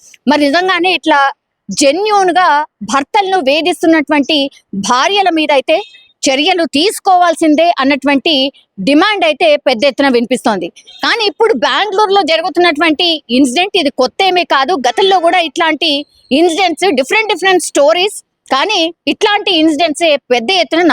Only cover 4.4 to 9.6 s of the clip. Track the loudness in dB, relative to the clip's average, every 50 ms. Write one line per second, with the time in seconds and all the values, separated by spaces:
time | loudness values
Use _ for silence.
4.4 | -2 -4 -6 _ _ _ -10 -6 -4 -2 0 0 0 0 0 0 0 2 0 0
5.4 | 0 0 0 0 0 0 -2 -2 -2 -6 -16 -20 _ _ _ _ -4 -2 0 0
6.4 | 0 0 0 0 -2 -2 -2 -2 -2 -2 -2 -2 0 2 2 4 4 2 0 2
7.4 | 0 2 2 2 2 2 0 0 0 0 0 0 0 0 0 0 0 0 0 0
8.4 | 0 -2 -6 _ _ _ _ -4 0 2 2 4 2 2 0 0 0 0 0 2
9.4 | 2 2 2 2